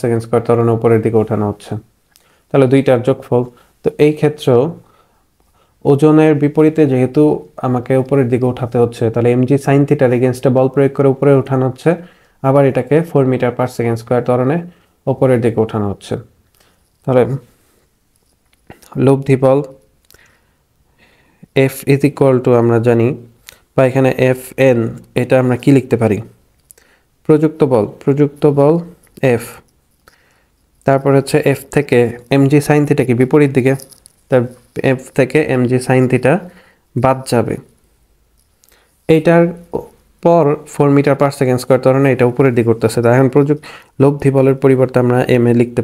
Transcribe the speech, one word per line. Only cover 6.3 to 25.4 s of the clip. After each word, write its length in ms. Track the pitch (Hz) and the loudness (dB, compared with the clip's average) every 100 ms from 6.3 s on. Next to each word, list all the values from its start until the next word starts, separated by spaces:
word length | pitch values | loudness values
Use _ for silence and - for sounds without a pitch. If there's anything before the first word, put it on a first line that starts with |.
| 143 | 2
বিপরীতে 400 | 147 156 156 156 143 | 0 0 0 0 0
যেহেতু 300 | 127 127 143 151 147 - - 131 | 0 0 0 0 0 -8 -8 -4
আমাকে 260 | 123 120 131 | -4 -2 -2
উপরের 220 | 131 139 120 | 0 -2 0
দিকে 140 | 123 127 | -2 -2
উঠাতে 240 | 120 120 123 | -4 -4 -2
হচ্ছে, 220 | 117 - 113 | -2 -2 -4
তাহলে 160 | 120 120 | 0 0
এমজি 220 | 123 127 139 - | 0 0 0 2
sin 140 | 143 139 | 0 2
theta-র 240 | 147 127 123 | 0 0 0
against-এ 320 | 127 123 139 127 | -2 0 0 0
বল 120 | 131 | 0
প্রয়োগ 180 | 139 135 135 | 0 0 0
করে 100 | 139 | 0
উপরে 160 | 131 143 135 | 2 2 2
উঠানো 220 | - 131 131 | 0 -2 -4
হচ্ছে, 220 | 127 160 170 - _ _ _ 135 | -2 -2 -2 -8 _ _ _ 0
আবার 140 | 139 139 | 2 2
এটাকে 260 | 127 120 151 170 | -2 -2 -2 0
four 140 | 143 131 | 0 0
meter 180 | 127 123 123 | 0 -2 -2
per 120 | 120 - | -6 -4
second 220 | 117 117 | -4 -6
square 220 | - 123 123 | -4 -4 0
ত্বরণে 320 | 123 131 170 175 - _ _ 139 | -2 -2 -4 -8 -18 _ _ -8
উপরের 260 | 127 131 123 | -2 0 2
দিকে 140 | 117 113 110 | 0 -2 -2
উঠানো 200 | 110 101 | -4 -6
হচ্ছে। 220 | 92 - 117 - _ _ _ _ _ _ _ | -8 -10 -10 -12 _ _ _ _ _ _ _
তাহলে 200 | - 127 113 139 - _ _ _ _ _ _ _ _ _ _ _ - - - 135 131 | -2 0 0 -4 -12 _ _ _ _ _ _ _ _ _ _ _ -20 -20 -12 -2 0
লব্ধি 300 | 139 139 131 | 0 0 0
বল 140 | 131 139 156 - _ _ _ _ _ _ _ _ _ _ _ _ _ _ _ _ - 135 135 | 2 0 -4 -14 _ _ _ _ _ _ _ _ _ _ _ _ _ _ _ _ -6 -2 -2
F 20 | - - | -2 -2
is 100 | 139 139 | 0 -2
equal 280 | - 135 127 | 0 0 2
to 60 | 127 120 | 2 2
আমরা 160 | 117 117 120 | 2 0 2
জানি, 200 | 117 117 - - _ - - _ | 0 -2 -4 -14 _ -20 -20 _
বা 80 | - 127 | -2 0
এখানে 200 | 131 131 - 127 | 2 0 0 -2
এফএন, 480 | 127 - - 135 120 113 - - 127 | -2 -8 0 0 2 -2 -8 -8 -6
এটা 120 | 120 131 | 0 0